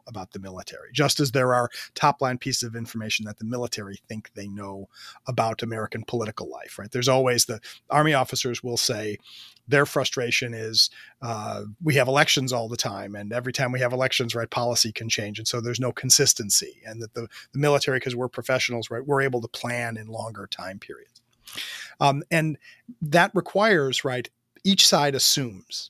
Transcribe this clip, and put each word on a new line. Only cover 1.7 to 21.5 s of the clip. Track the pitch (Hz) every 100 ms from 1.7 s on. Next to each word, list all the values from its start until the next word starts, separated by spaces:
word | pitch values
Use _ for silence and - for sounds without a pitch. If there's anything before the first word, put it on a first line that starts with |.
| - -
top | - 147 143
line | 131 123
pieces | 139 123
of | 120 117
information | 113 113 107 -
that | 107 104
the | 110
military | 123 120 - 98 98 -
think | 110 -
they | 104 101
know | 101 101 98 98 - - - -
about | 117 113 113
American | 113 113 107 113
political | 107 120 107 - 82
life, | 62 - -
right? | 101
There's | 123 123
always | 131 131 120 -
the | 110 - - -
Army | 143 151
officers | 143 - 123 127 117
will | 123 117
say | - 113 107 104 - - - _ -
their | 143 143
frustration | 143 127 - 120 - 123
is, | 113 110 113 - - - -
uh, | 120 110 107 104 104 107
"We | 156 143
have | 123
elections | 139 156 - 131
all | 123 113
the | 120
time, | 120 101 101 101
and | 104
every | 120 123
time | 123 127
we | 131
have | 123
elections, | 127 131 - 120 117
right, | 113
policy | - 123 117 113
can | - 113
change, | - 104 107
and | 113
so | 123
there's | 117 123
no | 127
consistency," | - 131 - 135 - 104 - - - -
and | 110
that | 113 -
the, | 117 - -
the | 135
military, | 147 143 - 131
'cause | 131 120
we're | 127
professionals, | - 123 131 - 120 110
right, | 117 139
we're | 139
able | 135 123
to | 113
plan | - 120 120 117 113
in | 110
longer | 113 110 104 95
time | - 92 98
periods. | - 67 - _ _ _ -